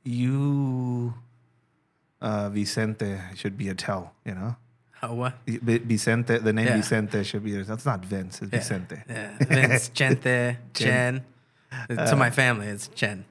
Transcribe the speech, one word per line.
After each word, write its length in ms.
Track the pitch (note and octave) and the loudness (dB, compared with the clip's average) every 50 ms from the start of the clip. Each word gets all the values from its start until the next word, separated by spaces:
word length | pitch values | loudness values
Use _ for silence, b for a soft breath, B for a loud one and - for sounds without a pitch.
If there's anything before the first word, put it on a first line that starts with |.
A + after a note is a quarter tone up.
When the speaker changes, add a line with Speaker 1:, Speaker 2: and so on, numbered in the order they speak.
| _ | _
Speaker 1:
You, 1080 | B2 A#2+ A#2+ B2 B2+ C3+ C#3 C#3 C#3+ C#3+ C#3 C#3 C3 B2+ B2+ B2+ B2 B2 A#2+ A#2+ A#2+ A#2 - - _ _ _ _ _ _ _ _ _ _ _ _ _ _ _ _ _ _ _ | -4 -2 0 0 2 2 2 2 2 2 2 0 0 0 -2 -2 -2 -2 -2 -2 -4 -6 -8 -16 _ _ _ _ _ _ _ _ _ _ _ _ _ _ _ _ _ _ _
uh, 280 | - A2+ G#2+ G#2 G#2 G2+ | -6 -4 -2 -2 -4 -2
Vicente 680 | G2+ G#2 G2+ F#2+ - A2 A2 A2 G#2+ - A2 G2+ G2 F#2+ F2+ F2+ F#2 | -2 -2 -2 -2 -2 -2 -2 -2 -2 -4 -4 -4 -4 -6 -8 -12 -12
should 240 | - - G2+ G2 - | -8 -6 -6 -6 -4
be 100 | F#2+ G2 | -6 -6
a 60 | F#2 | -6
tell, 380 | F#2 - - G2+ F#2+ F2 - _ _ _ | -6 -4 -4 -4 -4 -6 -10 _ _ _
you 100 | A2 F#2+ | -10 -8
know? 220 | F#2 F#2+ A2+ B2 _ _ _ _ _ _ _ _ - | -6 -6 -6 -6 _ _ _ _ _ _ _ _ -12
Speaker 2:
Oh, 120 | - A2+ A#2 | -10 -8 -6
what? 200 | A#2+ B2 B2+ B2 - - | -4 -4 -4 -6 -6 -6
Speaker 1:
Y-, 120 | - A2+ G#2+ | -6 -6 -2
Vi-, 180 | A#2+ A#2 A2+ A#2 | 2 2 2 2
Vicente, 600 | A#2 A#2 A2+ G#2 - A#2 A2+ A#2+ A#2+ A#2+ A#2 A2+ | 2 2 0 2 4 2 2 2 2 2 2 2
the 140 | A2 A2 | 4 2
name 140 | G#2+ A2 A2+ B2+ | 2 4 4 4
Speaker 2:
Yeah. 80 | A#2+ | 4
Speaker 1:
Vicente 460 | G#2+ G#2 - - A2 G#2+ G2+ - G#2 G2 | 2 2 2 0 0 0 0 -2 -2 -2
should 180 | - - G#2 G#2 | -2 -4 -4 -4
be, 160 | G#2+ G2+ G2 | -4 -4 -4
that's 220 | F#2+ G2+ G#2+ G#2+ - | -4 -6 -8 -4 -2
not 200 | C#3+ A#2+ F#2+ F#2 | -2 -2 -2 -4
Vince, 360 | F#2 G2 G2 F#2 F#2 - - | -6 -6 -6 -6 -8 -10 -10
it's 120 | G2+ G2 | -8 -2
Speaker 2:
Yeah. 60 | A2 A#2 | -2 -2
Speaker 1:
Vicente. 440 | - - G#2 F#2 F2+ - E2 - - - | -2 -2 -6 -6 -6 -10 -14 -14 -12 -12
Speaker 2:
Yeah. 280 | A#2 - - - - - | -10 -10 -10 -12 0 0
Vince, 480 | - - D#3+ C3 C3 - C#3 B2 - - | 2 4 6 6 6 6 6 2 2 -2
Speaker 1:
<laughs> 60 | - | 0
Speaker 2:
Chente, 280 | - C#3 C3 C3 B2+ | 2 4 4 4 2
Speaker 1:
Chen. 340 | - B2+ B2 B2 B2 B2 B2 A#2+ - - - | 4 2 2 4 2 0 -2 -4 -8 -10 -6
Speaker 2:
Chen. 500 | - A2+ B2+ B2+ B2+ B2 B2 B2+ C3 B2+ - _ _ _ B B B B B C3 B2+ A#2+ B B2 A#2+ | 0 2 4 4 4 4 2 0 -2 -6 -10 _ _ _ B B B B B -12 -12 -6 B -2 0
Speaker 1:
Uh, 80 | - - | 4 4
Speaker 2:
To 60 | - | 6
my 140 | C#3 C3 A#2+ | 6 6 4
family, 380 | - C#3 C3 B2 A#2+ G#2+ G#2 G#2 | 4 4 4 4 4 0 -2 -6
it's 200 | G2+ G2+ - - | -8 -8 -10 -12
Chen. 360 | - - - G2+ G2 F#2 F#2+ _ | -4 -4 -2 -2 -2 -6 -14 _